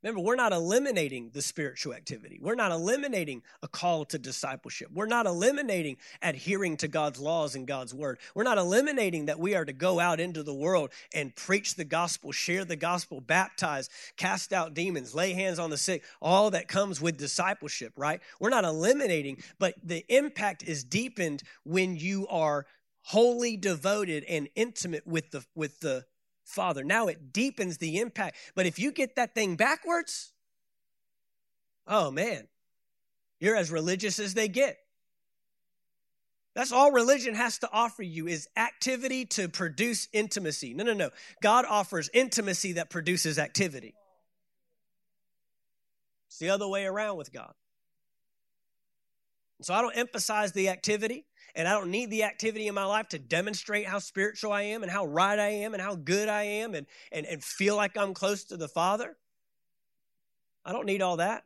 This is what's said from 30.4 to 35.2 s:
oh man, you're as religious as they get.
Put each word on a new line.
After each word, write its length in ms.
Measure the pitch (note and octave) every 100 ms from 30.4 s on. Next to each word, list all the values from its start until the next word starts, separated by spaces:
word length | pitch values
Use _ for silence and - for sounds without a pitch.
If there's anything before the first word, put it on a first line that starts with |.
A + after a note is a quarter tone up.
| _ _ _ _ _ _ _ _ _ _ _ _ _ _ -
oh 240 | G#3 D#3+
man, 360 | C3 G#3+ D#3+ G#2+ _ _ _ _ _ _ _ _ _
you're 160 | F#3 A3
as 160 | E3+
religious 480 | D#3+ D#3+ F#3 G3+ F#3+
as 140 | G#3
they 140 | F#3+ A3
get. 300 | F#3+ C#4 - _ _ _ _